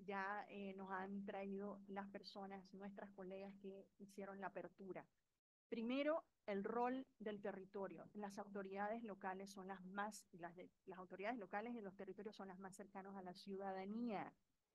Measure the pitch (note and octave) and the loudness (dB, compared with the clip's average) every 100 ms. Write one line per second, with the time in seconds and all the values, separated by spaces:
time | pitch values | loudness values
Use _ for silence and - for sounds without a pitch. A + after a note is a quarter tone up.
0 | F#3+ G3 F#3+ G#3 - G3+ G3 F#3+ F#3+ F#3+ | -2 2 4 2 0 -2 -2 -2 0 2
1 | G3 G3+ G3+ G3 G3 G3 G3+ G3+ - G3 | 2 0 0 0 0 0 0 -2 -4 -2
2 | G3+ G3+ - G#3 F#3+ G3 F#3 F#3+ G3+ G3+ | -2 -4 -6 -6 -4 -4 -8 -6 -6 -4
3 | G3+ - F#3 F#3+ G3 G3 G3 G3 - - | -6 -6 -4 -4 -4 -6 -8 -8 -10 -14
4 | G3+ G3+ G3 G3 F#3 F3+ F3 - F#3+ F3 | -12 -6 -4 -2 -2 -2 -6 -6 -6 -6
5 | C#3+ _ _ _ _ _ - A#3 A3+ C4+ | -6 _ _ _ _ _ -2 2 4 6
6 | D4 D#4+ - _ - G3 G#3 A3+ A#3+ C4 | 8 6 4 _ 2 4 6 6 6 6
7 | C4 - G#3+ G#3 G3+ F#3+ F#3+ G#3 F#3+ D#3+ | 0 -2 -2 0 0 0 -2 0 0 -2
8 | F3 G#3 G3+ G3+ G3+ G3+ F#3+ G3 G#3 A#3 | -6 -4 -2 -2 -2 -2 0 2 4 2
9 | A3+ F#3+ F#3+ F#3+ G3 G3 F#3 F#3+ F#3 G3+ | 0 -2 0 0 -2 -4 -4 -4 -2 0
10 | G#3+ G#3+ - E3+ E3+ E3+ F#3 _ - F3+ | 0 -2 -12 -8 -6 -6 -12 _ -10 -8
11 | F#3 F3+ G3+ B3 F3+ G#3 A3+ A#3+ G3 F#3+ | -6 0 2 2 2 0 0 -2 -4 -4
12 | F#3+ F#3+ G#3 G3+ G3 F#3 G3 F#3+ G3 F#3+ | -6 -4 -4 -4 -6 -4 -6 -8 -8 -6
13 | F#3+ G3 F3+ F3+ G3+ F#3+ G3 F#3+ F#3+ A3 | -6 -4 -4 -4 -2 0 2 2 2 2
14 | A#3+ F#3+ - - _ _ _ | 4 4 2 -4 _ _ _